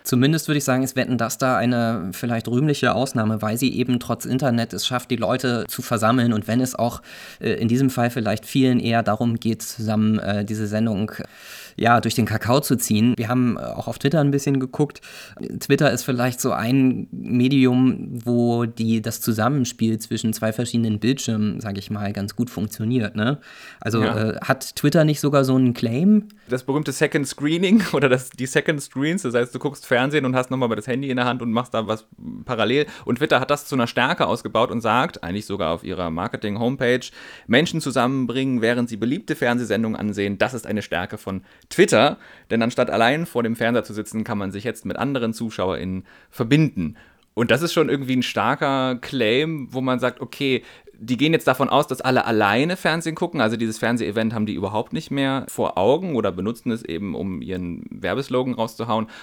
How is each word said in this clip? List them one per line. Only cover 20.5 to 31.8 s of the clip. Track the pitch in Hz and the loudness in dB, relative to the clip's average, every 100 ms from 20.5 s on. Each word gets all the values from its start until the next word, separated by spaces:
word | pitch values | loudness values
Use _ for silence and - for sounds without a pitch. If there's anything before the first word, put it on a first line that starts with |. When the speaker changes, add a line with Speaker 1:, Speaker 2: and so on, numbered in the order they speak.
Speaker 1:
verschiedenen | 110 113 117 113 104 | -2 0 0 0 2
Bildschirmen, | 117 131 - 107 107 - | 0 0 -2 0 0 -2
sag | 104 98 | -6 -8
ich | - | -6
mal, | 104 101 | -6 -4
ganz | 101 101 - | -4 -4 -4
gut | 120 | -4
funktioniert, | - 104 - 110 127 104 107 | -4 -6 -4 0 0 0 0
ne? | 113 147 - - - - | -2 -2 -6 -20 -20 -10
Also, | 113 113 | -2 2
Speaker 2:
Ja. | 110 110 | 2 0
Speaker 1:
äh, | 110 - | -2 -2
hat | - 131 - - | -2 -2 -6 -2
Twitter | 147 165 151 | 2 4 4
nicht | 143 | 2
sogar | 147 143 131 | 2 4 4
so | 131 | 4
einen | 127 | 4
Claim? | 120 117 120 190 214 208 - - | 2 -2 2 6 6 2 -8 -6
Speaker 2:
Das | 123 | -6
berühmte | - 143 147 | -2 -2 -2
Second | - 147 156 139 | 0 0 0 -2
Screening | - 143 170 185 220 180 | -2 0 2 6 6 6
<laughs> | |
oder | 147 135 | 2 4
das, | 131 - | 2 0
die | - 127 | -8 -2
Second | 151 143 147 | 0 0 -2
Screens, | - 131 147 190 | -4 -2 0 0
das | 127 | 0
heißt, | 117 120 127 | 0 0 -2
du | |
guckst | 147 - - | -6 -6 0
Fernsehen | 120 147 147 131 | 2 2 2 2
und | 127 | 0
hast | 127 | 0
nochmal | 131 120 107 | 0 0 -2
das | 131 | -4
Handy | 127 139 | -4 -2
in | 123 | -2
der | 123 | 0
Hand | 123 | -2
und | 120 | -2
machst | 113 123 | -2 -2
da | 113 | -2